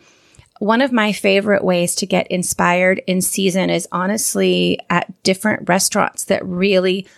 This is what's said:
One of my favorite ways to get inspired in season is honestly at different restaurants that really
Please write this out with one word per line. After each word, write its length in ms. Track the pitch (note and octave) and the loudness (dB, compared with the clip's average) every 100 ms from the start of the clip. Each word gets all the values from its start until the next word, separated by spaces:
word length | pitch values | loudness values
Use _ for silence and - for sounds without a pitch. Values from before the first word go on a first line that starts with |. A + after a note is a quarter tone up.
| _ _ _ _ _ _ | _ _ _ _ _ _
One 220 | G3+ A3+ | 0 2
of 100 | C4+ | 2
my 220 | A#3+ G#3+ | 2 2
favorite 500 | G3 G3+ G3 G#3 G3+ | 2 2 2 2 2
ways 320 | F3+ F3 F3 - | 2 0 0 -2
to 100 | F#3+ | -2
get 220 | F3+ - | -2 0
inspired 720 | F3+ F3 - F3+ F3+ F#3 F#3+ - | -4 -4 0 2 2 2 0 0
in 140 | F#3 | -2
season 480 | F3 - F#3+ F#3 F3+ | -2 -2 0 0 0
is 180 | E3+ E3+ | -2 -2
honestly 840 | F3+ F#3 A3 - G3+ F#3+ F3+ F3+ - - | -4 -2 -2 -2 0 0 2 0 -2 -2
at 340 | F3 - - | -2 -2 -4
different 460 | - F#3+ G#3+ - - | -2 -2 -2 -2 0
restaurants 560 | F3+ - G#3 - - - | 0 0 0 -2 -2 -4
that 200 | F#3+ F#3 | -4 -2
really 640 | F3+ G3 F#3 F#3 F#3+ F#3+ | -2 0 2 2 -2 -6